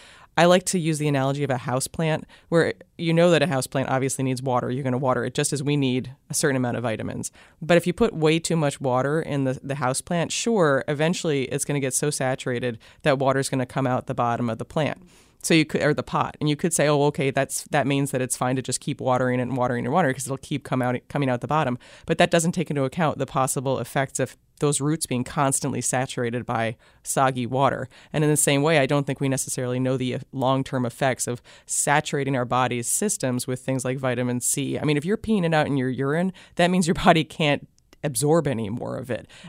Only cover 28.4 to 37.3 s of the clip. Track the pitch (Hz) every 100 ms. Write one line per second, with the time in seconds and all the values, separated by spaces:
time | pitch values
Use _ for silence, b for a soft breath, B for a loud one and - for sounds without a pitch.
28.4 | - 139 151 156 135 143 139 135 139 131
29.4 | - - 123 127 127 131 127 120 - 135
30.4 | 131 135 135 131 120 - 135 120 - 120
31.4 | B B B - - 156 - 147 135 135
32.4 | 123 127 127 123 117 - 208 - 131 123
33.4 | - 127 - 131 127 135 131 123 123 123
34.4 | - - 131 131 147 147 160 220 220 214
35.4 | 165 156 143 143 127 123 139 160 185 B
36.4 | B - 175 180 156 - 190 160 147